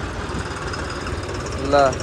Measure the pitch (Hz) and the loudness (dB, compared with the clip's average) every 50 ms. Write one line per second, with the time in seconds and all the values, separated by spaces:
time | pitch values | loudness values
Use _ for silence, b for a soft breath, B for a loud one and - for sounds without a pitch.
0 | - - - - - - - - - - - - 120 117 - - - - - - | -4 -4 -4 -4 -4 -4 -4 -4 -4 -4 -4 -4 -4 -4 -4 -4 -4 -4 -4 -4
1 | - 139 131 - - - 127 123 - - - - 135 139 143 143 139 131 127 - | -4 -4 -4 -4 -4 -4 -4 -4 -4 -4 -4 -2 0 4 6 8 8 6 4 2